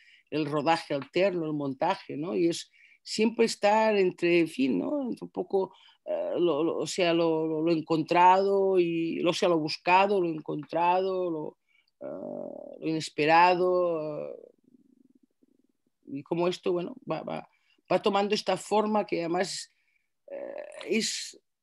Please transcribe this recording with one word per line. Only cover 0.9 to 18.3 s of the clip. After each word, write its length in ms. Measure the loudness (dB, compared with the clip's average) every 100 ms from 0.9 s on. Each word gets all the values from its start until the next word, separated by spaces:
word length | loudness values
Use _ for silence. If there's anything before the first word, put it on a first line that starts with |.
alterno, 520 | -6 -2 0 0 0 -4
el 60 |
montaje, 640 | -4 -4 -2 -2 -2 -8 -8
¿no? 200 | -4 0
Y 140 | 0
es 220 | 0 -8 _ _ _
siempre 420 | -8 0 0 2 0
estar 520 | 2 2 4 4 4
entre, 440 | 2 2 2 4
en 60 | 2
fin, 300 | 0 0 0
¿no? 240 | -2 -4 -4
Entre 160 | -8 -8
un 60 |
poco, 420 | -8 -2 -2 -2 -8 _ _ -6
eh, 280 | -4 -2 0
lo, 260 | 0 2
lo, 140 | 0 -2
o 100 | -4
sea, 260 | 0 0
lo, 340 | 2 2 0 -2
lo, 140 | -2
lo 80 | 0
encontrado 1080 | 0 0 -2 2 6 8 6 4 2 2 2
y, 460 | 2 0 -4 -2 0
o 80 |
sea, 160 | 2 2
lo 80 | 2
buscado, 640 | 0 -4 2 4 4 2
lo 80 | -2
encontrado, 1040 | -4 -8 -10 -6 0 2 2 0 -2 -4
lo, 260 | -6 -8 -14 _ _ _ _
eh, 760 | -12 -10 -10 -10 -12 -14 -16 -10
lo 80 | -6
inesperado, 1400 | -4 -4 -2 4 6 6 6 2 2 0 -2 -6 -8 -10
eh, 60 | -14 -20 _ _ _ _ _ _ _ _ _ _ _ _ _ _ _ -14
y 160 | -14
cómo 240 | -6 -2 -2
esto, 240 | -2 -4
bueno, 220 | -4 -4 -10 -8
va, 140 | -8
va, 260 | -6 -10 -10 _ _ _ -4
va 100 | 0
tomando 340 | 2 2 2